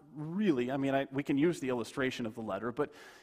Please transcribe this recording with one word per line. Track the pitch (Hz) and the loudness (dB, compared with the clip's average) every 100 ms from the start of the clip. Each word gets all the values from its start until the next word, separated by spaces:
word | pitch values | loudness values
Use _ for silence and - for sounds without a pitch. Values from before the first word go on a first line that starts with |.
| 147 151 | -16 -10
really, | 151 185 208 127 123 | -6 0 2 4 2
I | 139 | 0
mean, | 135 | 2
I, | 135 139 | 2 2
we | 131 | -2
can | 143 139 | 0 4
use | 170 165 | 4 2
the | 131 | 0
illustration | 120 107 139 131 127 113 | -2 -2 -2 -2 -2 -6
of | 113 | -6
the | |
letter, | 107 98 117 | -6 -4 -4
but | 120 143 - - - | -2 -4 -6 -20 -16